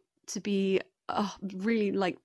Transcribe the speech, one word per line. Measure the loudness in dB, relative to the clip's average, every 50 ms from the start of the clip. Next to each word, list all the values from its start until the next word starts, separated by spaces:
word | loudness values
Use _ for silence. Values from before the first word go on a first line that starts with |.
| _ _ _ _ _ -10
to | -8 -6
be | -2 0 2 2 2 2 2 0 0 -4 _ _ _ -6
a | -2 -2 -2 -2 -2 -6 -10 -8 -6
really, | -4 0 0 2 2 2 2
like, | 2 2 0 0 -2 -4 _